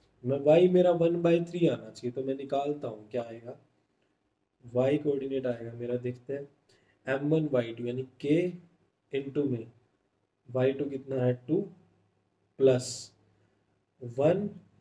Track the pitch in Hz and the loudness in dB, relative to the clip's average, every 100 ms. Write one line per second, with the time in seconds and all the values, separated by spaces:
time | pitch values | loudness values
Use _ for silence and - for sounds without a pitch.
0 | _ _ 123 139 143 160 180 180 175 165 | _ _ -4 0 6 6 8 6 4 4
1 | 165 170 170 170 170 180 165 113 110 - | 2 2 4 2 0 0 2 2 -6 -10
2 | 123 135 135 135 135 139 147 147 131 107 | -8 -4 -4 -6 -4 -2 -2 -4 -6 -10
3 | 104 123 117 113 117 139 _ _ _ _ | -8 -8 -8 -10 -16 -18 _ _ _ _
4 | _ _ _ _ _ _ 120 123 135 147 | _ _ _ _ _ _ -4 0 2 2
5 | 151 139 135 135 123 117 117 117 120 123 | 0 -2 -2 -4 -2 -4 -8 -8 -6 -4
6 | 123 123 - 139 143 _ _ _ _ _ | -4 -8 -8 -10 -10 _ _ _ _ _
7 | - 139 147 160 151 127 117 113 120 127 | -4 -2 0 0 2 0 -2 -4 -6 -6
8 | 131 - 143 160 180 175 - _ _ _ | -8 -6 0 0 0 -6 -16 _ _ _
9 | _ 135 139 143 139 120 113 - _ _ | _ -8 -4 -2 -2 -4 -8 -20 _ _
10 | _ _ _ _ - 127 131 139 139 135 | _ _ _ _ -8 0 0 0 -4 -6
11 | 135 135 123 123 - 170 202 - _ _ | -6 0 0 0 0 -2 -2 -10 _ _
12 | _ _ _ _ _ - 135 127 - - | _ _ _ _ _ 2 4 4 0 -12
13 | - _ _ _ _ _ _ _ _ _ | -16 _ _ _ _ _ _ _ _ _
14 | 120 120 151 190 208 - - _ | -8 0 2 2 -2 -8 -18 _